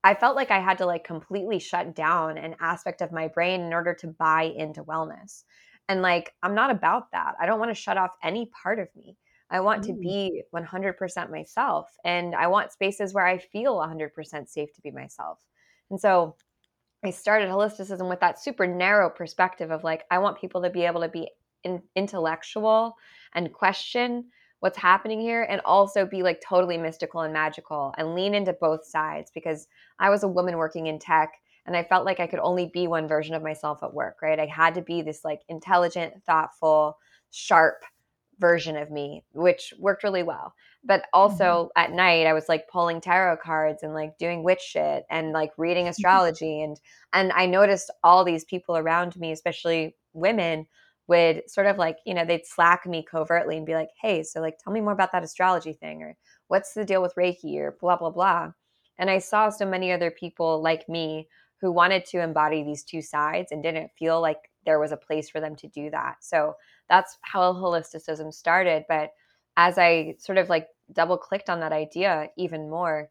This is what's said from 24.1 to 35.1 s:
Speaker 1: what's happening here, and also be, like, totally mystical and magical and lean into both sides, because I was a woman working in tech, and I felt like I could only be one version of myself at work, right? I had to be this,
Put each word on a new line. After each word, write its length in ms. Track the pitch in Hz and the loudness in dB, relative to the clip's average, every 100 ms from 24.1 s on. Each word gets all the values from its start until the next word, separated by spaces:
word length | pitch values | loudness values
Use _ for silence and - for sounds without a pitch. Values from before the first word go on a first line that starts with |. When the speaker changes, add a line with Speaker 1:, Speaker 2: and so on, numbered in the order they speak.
| 240 240 _ _ _ | -4 -10 _ _ _
Speaker 1:
what's 160 | 190 190 | -4 0
happening 420 | 180 196 220 220 | 4 4 2 -4
here, 220 | 226 233 | -2 -2
and 180 | 226 196 - | -2 -2 4
also 400 | 190 196 202 190 | 4 6 2 -2
be, 160 | 196 | 0
like, 180 | 180 170 | 0 -2
totally 360 | - 185 180 170 | 0 2 2 -2
mystical 440 | 165 160 170 170 | -4 -6 -8 -6
and 120 | 156 | -4
magical 600 | 156 156 151 - 151 139 - | -2 -2 -4 -8 -6 -6 -4
and 180 | 160 170 | -4 -2
lean 180 | 196 | 0
into 200 | 208 185 | 0 -2
both 320 | 180 160 156 - | 0 0 -2 -4
sides, 440 | 156 156 151 160 | -4 -4 -6 -12
because 360 | 165 165 151 - _ _ _ | -10 -8 -8 -10 _ _ _
I 100 | 190 | 2
was 140 | 202 | 2
a 40 | 196 | 2
woman 300 | 180 180 165 | 0 0 -2
working 300 | 156 165 160 | -4 -4 -6
in 100 | 156 | -8
tech, 360 | - 160 156 - _ _ - | 2 2 2 -6 _ _ -4
and 100 | 175 | -4
I 60 | |
felt 220 | 170 185 190 | 2 2 2
like 140 | 185 | -2
I 80 | 170 | -4
could 120 | - | -2
only 320 | 170 180 170 | -2 -2 -2
be 140 | 175 175 | -4 -2
one 200 | 165 156 | -2 0
version 280 | 156 156 160 | -2 -2 -6
of 80 | |
myself 400 | 156 156 151 143 | -8 -8 -8 -6
at 100 | - | -8
work, 300 | 147 - - | -6 -8 -4
right? 160 | 156 156 | -2 -2
I 80 | 151 | -2
had 260 | 160 165 175 | 2 2 2
to 60 | |
be 220 | 170 170 | -6 -6
this, 200 | 156 | -6